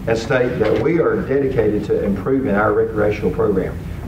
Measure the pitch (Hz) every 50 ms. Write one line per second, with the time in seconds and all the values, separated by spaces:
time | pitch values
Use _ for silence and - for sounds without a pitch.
0 | - 113 113 113 - - 131 127 123 123 - - 107 107 110 110 120 151 170 160
1 | 131 117 110 98 - 131 135 143 135 131 - 117 107 107 104 101 - - - 85
2 | 104 101 95 92 - 127 135 135 - - 98 101 107 107 104 113 110 - - 104
3 | 104 104 104 - - 92 - - - 104 98 95 90 82 - - - - - -
4 | -